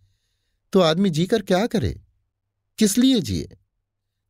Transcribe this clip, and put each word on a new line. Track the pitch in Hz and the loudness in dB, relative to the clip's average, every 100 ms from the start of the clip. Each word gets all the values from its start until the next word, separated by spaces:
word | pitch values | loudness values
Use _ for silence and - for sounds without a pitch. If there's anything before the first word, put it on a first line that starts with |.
| _ _ _ _ _ _ _ | _ _ _ _ _ _ _
तो | 196 | 0
आदमी | 165 165 202 | 2 2 0
जीकर | 151 185 226 | 0 -2 -2
क्या | - 180 240 | 0 -2 0
करे? | 208 101 - - _ _ _ _ _ _ - | -2 -4 -6 -16 _ _ _ _ _ _ -2
किस | 214 220 | 0 2
लिए | 262 247 | 2 2
जिए? | 117 87 - - _ _ _ _ _ _ | -2 -6 -8 -16 _ _ _ _ _ _